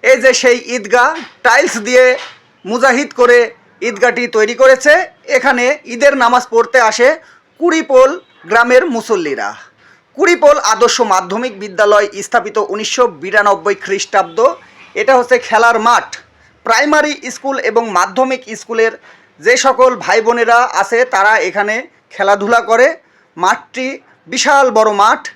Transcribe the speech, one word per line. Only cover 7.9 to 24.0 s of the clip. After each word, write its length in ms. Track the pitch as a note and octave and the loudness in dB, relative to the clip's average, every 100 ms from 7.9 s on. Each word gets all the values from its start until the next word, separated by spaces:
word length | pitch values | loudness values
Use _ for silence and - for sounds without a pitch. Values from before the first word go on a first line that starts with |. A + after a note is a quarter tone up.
| C4 C4 F4+ _ _ E3 | 4 4 2 _ _ -2
গ্রামের 320 | A3+ A#3+ B3+ F4 | 0 4 2 2
মুসল্লিরা। 540 | A#3 - G#3 D#3 B2 G2+ G#2+ - _ _ _ _ - | -6 -4 -4 -4 -6 -8 -10 -20 _ _ _ _ -4
কুড়িপোল 400 | F4 F4 D4 C#4+ G3+ | -2 2 4 4 0
আদর্শ 240 | G#3+ A#3 - A3+ | 0 0 0 0
মাধ্যমিক 420 | F#3+ F3+ G3+ B3 G3 | 0 -2 -6 -6 -10
বিদ্যালয় 480 | G#3 F#3 G#3 G#3 G3+ G3 | -14 -2 2 2 0 -6
স্থাপিত 340 | G3+ A#3+ G3+ G#3+ G#3 | -4 -4 -2 -6 -6
উনিশশো 360 | G#3 G#3 - B3 D#3+ | -6 -6 -2 -2 -4
বিরানব্বই 540 | F3 G#3 G#3 F#3 E3+ G3+ | -4 0 2 0 -2 -4
খ্রিস্টাব্দ। 540 | F3+ G3 - G3+ E3+ E3 B3 E4+ _ _ - | -6 -8 -2 -2 -2 0 -2 -2 _ _ -14
এটা 180 | - A3 C4 | -6 0 0
হচ্ছে 180 | A#3+ B3 | 2 -2
খেলার 380 | - A3 A#3 A#3 | 0 0 2 2
মাঠ। 280 | A3+ A3+ - - _ _ _ _ - | 2 0 -2 -18 _ _ _ _ -4
প্রাইমারি 460 | A3+ D4 D4+ D4+ D4 B3+ | -2 0 0 0 -4 -12
স্কুল 260 | - C4+ C4+ G#3+ | -12 -8 -4 -2
এবং 120 | G#3+ A#3 | -2 -2
মাধ্যমিক 520 | F#3 G3 G3 C4 C4 A#3 A3 | -2 -2 -2 -2 -4 -10 -16
স্কুলের 320 | - A3+ A3+ G#3+ _ - _ _ | -8 -2 -2 -2 _ -20 _ _
যে 140 | D#3 B3 | 0 2
সকল 340 | C4+ B3+ B3+ A#3+ | 0 2 2 2
ভাই 240 | E3+ G#3 | -2 0
বোনেরা 380 | A3 A#3+ A3+ A#3 B3 - | 0 -2 2 2 2 -2
আছে 180 | G3 A#3 B3+ | -2 -2 0
তারা 180 | G3 G3+ A3 F3 | 0 2 2 -2
এখানে 260 | G3 G#3 A3 D4+ _ _ | -4 -4 -6 -10 _ _
খেলাধুলা 500 | - G3+ G3+ B3+ A#3 | -6 -2 0 0 -2
করে। 260 | A3+ A3+ C4+ - _ _ _ - | 2 2 2 0 _ _ _ -4
মাঠটি 500 | F3+ A#3+ - - C4 C4+ | -2 -2 -6 -8 -8 -10